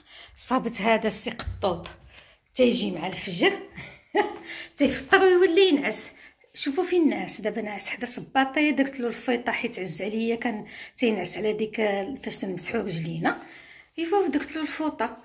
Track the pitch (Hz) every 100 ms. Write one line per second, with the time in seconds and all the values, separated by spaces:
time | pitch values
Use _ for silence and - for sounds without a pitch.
0 | - - - - - 254 226 214 214 220
1 | 220 - 240 233 - - 196 170 - -
2 | - - - _ _ - 247 196 208 165
3 | 180 170 202 170 349 392 - - - -
4 | _ - 349 - - - - - 285 -
5 | - 381 381 359 359 330 381 285 214 220
6 | - - - _ _ - 285 277 359 359
7 | 285 208 185 - 208 214 208 196 - -
8 | 240 - - 269 269 302 302 285 269 -
9 | 240 - - 240 240 208 240 - 185 -
10 | 196 220 226 226 240 214 208 - - -
11 | 240 208 175 - 214 214 214 - 208 202
12 | 190 - 214 - 196 180 - 233 196 165
13 | 160 165 233 - - - - - - -
14 | 330 403 349 285 - 320 294 - 311 -
15 | 240 -